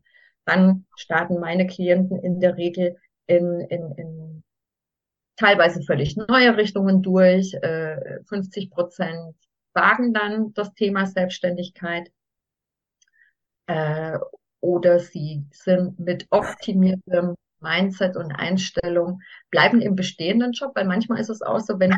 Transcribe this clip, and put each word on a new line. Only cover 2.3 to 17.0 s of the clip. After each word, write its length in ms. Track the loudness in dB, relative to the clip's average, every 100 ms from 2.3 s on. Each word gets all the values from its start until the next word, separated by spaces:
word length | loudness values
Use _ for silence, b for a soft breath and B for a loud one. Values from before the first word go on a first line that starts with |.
| 2
der 160 | 2 2
Regel 400 | -4 -2 -2 -4 b _ 2
in, 340 | 2 2 -4
in, 320 | -6 -8 -8 -12
in 440 | -14 -14 -16 -18 -20 _ _ _ _ _ _ _ _ 0
teilweise 460 | 4 6 4 2
völlig 340 | -2 -2 -2 -4
neue 400 | 0 4 4 4
Richtungen 460 | 0 0 2 2
durch. 500 | 4 4 6 6 2 -4
Äh, 640 | -4 -4 -6 -8 -10 -14 -10
fünfzig 440 | -8 -8 -8 -8
Prozent 680 | -6 -6 -4 -8 -8 -14 -20 _ _ _
wagen 400 | 0 2 2 0
dann 400 | 0 -2 -2 -4
das 180 | -4 -6
Thema 320 | -2 0 0
Selbstständigkeit. 1040 | -2 -2 -4 -2 -4 -4 -8 -10 -8 -8 -10 _ _ _ _ _ _ _ _ _ _ _ _ _ _ _ -8
Äh, 520 | -4 -2 -4 -6 -8 -10 -16 _ _
oder 400 | -2 2 4 4
sie 440 | 2 -8 -8 -8 -12
sind 500 | _ 0 2 0 -4
mit 260 | -6 -6 0
optimiertem 1040 | -2 -2 -8 -4 2 2 2